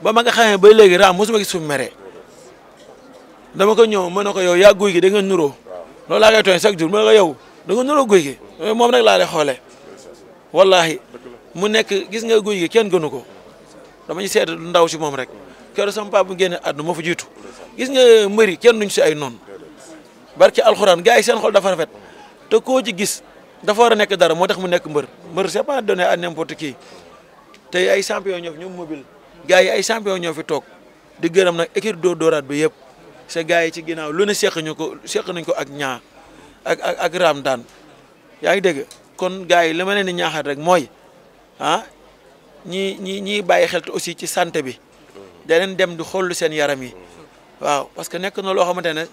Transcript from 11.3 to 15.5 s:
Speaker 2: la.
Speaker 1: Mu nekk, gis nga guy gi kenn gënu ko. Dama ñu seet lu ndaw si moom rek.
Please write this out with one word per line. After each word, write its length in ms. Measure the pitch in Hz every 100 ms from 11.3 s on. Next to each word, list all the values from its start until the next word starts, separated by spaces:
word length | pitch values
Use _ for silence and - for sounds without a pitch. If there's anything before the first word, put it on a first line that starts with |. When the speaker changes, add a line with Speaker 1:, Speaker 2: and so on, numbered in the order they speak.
Speaker 2:
la. 80 | 120 -
Speaker 1:
Mu 120 | 165 202
nekk, 200 | 220 220 202 -
gis 120 | 214 226
nga 140 | 220
guy 160 | 202 202
gi 100 | 165
kenn 220 | 226 214
gënu 180 | 175 151
ko. 120 | 123 117 - - - - - - - -
Dama 120 | 156
ñu 40 | 196
seet 220 | 208 196
lu 80 | 165 165
ndaw 140 | 175 165
si 80 | 160
moom 160 | 156
rek. 140 | 135 123 107 98